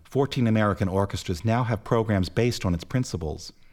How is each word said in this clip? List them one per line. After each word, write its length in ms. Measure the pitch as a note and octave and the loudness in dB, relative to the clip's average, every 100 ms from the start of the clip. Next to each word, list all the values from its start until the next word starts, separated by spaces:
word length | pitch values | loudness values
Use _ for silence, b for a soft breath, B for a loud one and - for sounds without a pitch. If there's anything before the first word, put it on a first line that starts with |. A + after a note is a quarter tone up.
fourteen 420 | - C3+ C3+ - A#2 | -4 -2 0 2 2
American 420 | A2 G#2 F#2+ F#2 | 4 4 2 0
orchestras 540 | F#2+ G2 - - F2 G#2+ | 2 0 -2 -6 -2 0
now 160 | A#2 | 0
have 180 | A#2+ A2 | 0 -2
programs 460 | - A#2+ A2 G2 F2+ | 0 0 2 0 0
based 380 | - A#2+ A#2 G2 | 0 0 0 -2
on 80 | |
its 100 | E2+ | -2
principles. 680 | - - - E2+ F#2 D#2+ - - b | -2 -4 -2 -4 -6 -8 -12 -20 b